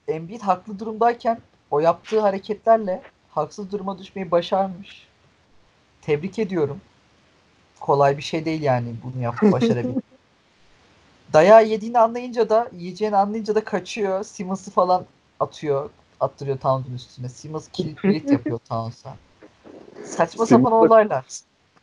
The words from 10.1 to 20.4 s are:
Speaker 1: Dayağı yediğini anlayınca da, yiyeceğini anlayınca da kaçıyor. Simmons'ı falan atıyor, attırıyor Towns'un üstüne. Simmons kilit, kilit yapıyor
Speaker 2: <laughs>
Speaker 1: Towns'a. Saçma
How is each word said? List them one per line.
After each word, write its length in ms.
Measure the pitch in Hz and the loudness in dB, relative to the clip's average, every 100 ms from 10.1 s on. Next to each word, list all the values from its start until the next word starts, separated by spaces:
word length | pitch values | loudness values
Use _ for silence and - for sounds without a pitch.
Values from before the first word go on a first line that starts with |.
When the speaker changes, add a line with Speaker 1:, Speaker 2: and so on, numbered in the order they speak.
| _ _ _ _ _ _ _ _ _ _ _ - | _ _ _ _ _ _ _ _ _ _ _ 0
Speaker 1:
Dayağı 320 | 151 180 220 220 | 4 8 8 8
yediğini 340 | 220 220 240 | 0 -2 2
anlayınca 500 | 233 240 247 240 220 | 2 0 -6 -2 2
da, 200 | 220 233 180 | 2 0 -8
yiyeceğini 400 | 175 180 214 202 | -12 -6 -2 0
anlayınca 380 | 202 220 208 214 | 0 -2 -2 -2
da 80 | |
kaçıyor. 600 | 208 190 180 233 196 190 | -2 -6 -6 -6 -4 -4
Simmons'ı 480 | 214 - 180 190 - | -6 -10 -8 -8 -4
falan 340 | 214 180 180 - _ _ _ | 0 2 0 -2 _ _ _
atıyor, 500 | 147 - 151 139 151 - _ _ | -8 -6 -4 -4 -4 -14 _ _
attırıyor 380 | 139 - 139 135 | -6 -4 -8 -4
Towns'un 380 | 143 131 127 123 | -2 -2 -4 -12
üstüne. 340 | - - 123 | -14 -14 -14
Simmons 380 | - 151 156 151 | -14 -12 -12 -10
kilit, 280 | - 156 151 | -8 -8 -4
kilit 300 | 196 156 143 | 0 0 2
yapıyor 280 | 143 - 117 | 0 0 -6
Speaker 2:
<laughs> 60 | - | -6
Speaker 1:
Towns'a. 460 | 117 113 - 135 - _ _ - _ - - - - - | -8 -6 -12 -18 -20 _ _ -20 _ -20 -20 -20 -18 -14
Saçma 400 | - 170 - | -4 -4 -2